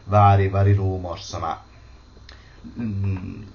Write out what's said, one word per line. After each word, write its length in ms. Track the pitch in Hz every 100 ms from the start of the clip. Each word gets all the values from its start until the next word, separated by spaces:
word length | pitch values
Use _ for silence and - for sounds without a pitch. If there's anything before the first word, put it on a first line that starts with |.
| -
vari, 420 | 104 101 98 95
vari 260 | 98 98
rumors, 600 | 98 95 92 90 85 -
ma, 280 | 85 82 - - - - - - - - - - - - -
mm, 640 | 113 98 98 92 92 98 107